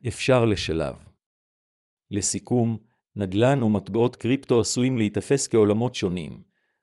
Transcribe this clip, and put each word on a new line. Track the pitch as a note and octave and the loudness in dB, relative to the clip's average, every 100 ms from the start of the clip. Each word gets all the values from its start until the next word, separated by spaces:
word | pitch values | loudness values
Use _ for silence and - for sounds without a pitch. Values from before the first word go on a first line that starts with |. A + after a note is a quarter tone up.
| A#2+ | -10
אפשר | - - B2+ A#2 | -4 2 4 4
לשלב. | F#2+ - D#2+ C#2+ - - _ _ _ _ _ _ _ _ _ _ | 0 -2 -4 -4 -8 -20 _ _ _ _ _ _ _ _ _ _
לסיכום, | G2+ - - - B2 A#2 A2 - _ _ G#2 | -4 -4 -6 -2 0 0 -2 -10 _ _ -8
נדל"ן | G2 G2 B2 C#3 | -4 2 2 4
ומטבעות | A2 G#2 F#2 G#2+ B2 B2 | 2 0 0 0 0 -2
קריפטו | A#2 C3+ - A#2+ | -2 -2 2 0
עשויים | G#2 B2+ B2+ B2+ | 2 0 0 0
להיתפס | G#2 G2+ - C#3 - | 0 -2 -2 -2 2
כעולמות | A2+ G#2 G#2+ B2 - | 4 4 2 -2 -4
שונים, | G2 F2+ C#2+ A1+ - _ _ _ | -4 -4 -8 -14 -20 _ _ _